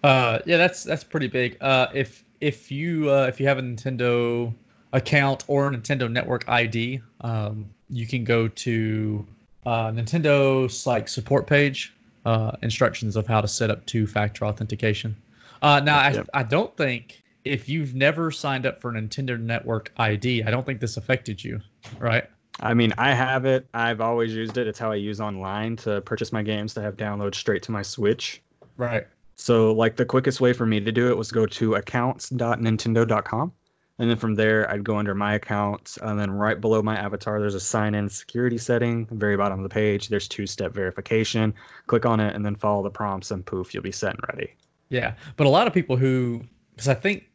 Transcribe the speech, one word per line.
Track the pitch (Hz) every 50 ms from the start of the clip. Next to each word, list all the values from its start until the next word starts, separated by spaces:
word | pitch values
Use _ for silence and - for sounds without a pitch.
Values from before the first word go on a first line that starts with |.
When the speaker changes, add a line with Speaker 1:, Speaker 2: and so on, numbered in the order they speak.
Speaker 1:
Uh, | - 143 135 131 127 117 113 117 -
yeah, | 160 170
that's, | 165 175 180 180 -
that's | - - 156 151 -
pretty | _ - 156 131 120
big. | - 131 123 123 - -
Uh, | - 135 135 127 127 - -
if, | 139 131 - - - _ _ _ _
if | - 151 139 - - -
you, | 135 139 156 175 170 156 156 143
uh, | 139 139 135
if | 127 120 -
you | 135
have | 139 139 131
a |
Nintendo | 131 123 120 110 - 135 131 117 123 123 120 120 120 120 120 120 120 117 117 - _ _ _ _ _ _
account | - 135 135 - - 143 139 139 135 - -
or | - 143 139 139 139
a |
Nintendo | 139 117 110 - 143 131 127 117
Network | 117 123 - - 127 117 - -
I | 120 120 117
D, | 113 110 117 117 120 131 127 113 - _ _
um, | - 120 113 110 104 104 107 107 107 107 - _ _ _
you | 135 120 113
can | 113 - 123 117
go | 110 117 117 113 113
to, | - - - 127 117 113 110 110 110 110 107 107 104 104 104 - - _ _ _ - _ _
uh, | 123 117 117 113 113
Nintendo's, | 110 117 117 110 - 170 156 151 143 143 139 135 135 131 131 123 113 - -
like, | 135 120 110 - -
support | - - 110 - 143 139 -
page, | - 151 143 143 143 135 - - - _ _ _ _ _ _ _
uh, | 117 113 113 110 107 - -
instructions | - 117 110 - 127 113 - - 113 107 98
of | 113 101
how | 117 113 107
to | 104 107
set | - - 117 104
up | 107 - -
two-factor | - - 117 107 107 - 107 107 104 - - -
authentication. | 104 104 - 113 107 110 107 - 110 104 - - 113 104 - _ _ _ _ - - - -
Uh, | - 147 143 143
now, | 139 147 147 143
I, | 135 143
Speaker 2:
Yep. | 143 - - - -
Speaker 1:
I | 139
don't | 127 110 131 165 220 - _
think, | - 156 135 123 117 117 - - - _ _ _ _ _
if | - 143 120 - -
you've | 143 165 151 135 123
never | 131 135 147 147 160 165 160
signed | 139 - - 147 135 127 127
up | 131 - -
for | - 123
Nintendo | 117 110 110 107 - - 135 127 123 117
Network | 113 113 117 117 - 120 117 110 - - _
I | - 117 107 107
D, | 104 104 123 123 117
I | 110 110
don't | 113 123 123
think | - 135 104
this | 123 110 - 117
affected | - - 131 - - - 107 -
you, | - 120 113 110 - - _ _ - - 123 -
right? | 120 120 110 120 - - _ _ _ _ - -
Speaker 2:
I | - 110 117
mean, | 117 117 110 - 107
I | 120 139 135
have | 120 131 127 131 131 127
it. | 135 131 131 131 _
I've | - 117 117 117 117 107
always | 110 113 120 120 117 113 110
used | 110 113 110 107 127
it. | 120
It's | 107 107 -
how | 120 110
I | 107
use | 104 101 104 104 101
online | 110 104 101 95 95 95 98 104 110 113 113
to | 113 - 113 104 101
purchase | 98 - 113 104 110 -
my | - 110
games | 107 107 107 104 104 110 -
to | 117
have | 104 104 98 101
downloads | 107 107 104 101 101 101 92
straight | - - - 104 95
to | - -
my | 113 101
Switch. | 98 - - - 104 101 117 - - - - - _ _ _ _ - _ _
Speaker 1:
Right. | - 123 120 117 110 - _ _ _ _ - _
Speaker 2:
So, | - - - 120 113 110 110
like, | 110 110 113 113 110
the | - 123
quickest | 120 - 131 131 147 127 -
way | 131 123
for | 123 120 120
me | 113 107 107
to | 101 113
do | 110 120 123 123
it | 123
was | 92 110 -
go | - 117 110
to | 104 - - 113 110 107
accounts | 101 101 - - 123 120 131 131 - - -
dot | 131 123 120 117 117 110
nintendo | 117 113 110 110 - 120 110 113 117 113
dot | 113 107 -
com. | - - 113 143 180 - _ _ _ _ _ _ _ _ -
And | 120 117
then | 117
from | 110 117 110 107
there, | 101 107 110 110 110 107 -
I'd | - 104 101
go | 107 107 104
under | 104 101 98
My | 98 104 104 104
Account. | 104 - - 107 101 104 101 101 101 _ - - -
And | - 110 104 104
then | 104 98
right | 95 101 104 107 107 -
below | 107 110 110 110
my | 104 110 110
avatar, | 101 104 101 104 98 - 110 107 107
there's | 104 104 98
a | 95
sign-in | - - - 113 107 107 104 104 101 101
security | - - - - - 117 123 123 120 117
setting. | 117 - 123 117 120 117 117 117 113 110
Very | 117 107 107 104 101
bottom | 98 101 101 95 95
of |
the | 95 95
page, | - 110 107 107 101 98 - -
there's | 107 101 -
two-step | - - - 101 98 - - 101 90
verification. | - 101 95 92 92 - 101 - 117 110 110 - - 113 110 107 107 - - - - - _
Click | - - 117 -
on | 123 113 107
it | 107 104 87
and | 104 104
then | 104 101
follow | 101 - 104 104 101
the | 98 101
prompts | 101 - 110 101 98 95 92 -
and | 107 95 90
poof, | - - 92 92 -
you'll | - 98 -
be | 98
set | - - - 98 90
and | - - - -
ready. | - - - _ _ _ _ _ _ _ _
Speaker 1:
Yeah. | 131 123 110 113 110 - - 151 127
But | - 151
a | 139
lot | 139 175 233 233
of |
people | - 185 165 - 131
who, | 127 135 131 131 127 123 120 120 117 117 - _ _ _ _ _
'cause | - 113 135
I | 135
think | - - 196 202 190 - _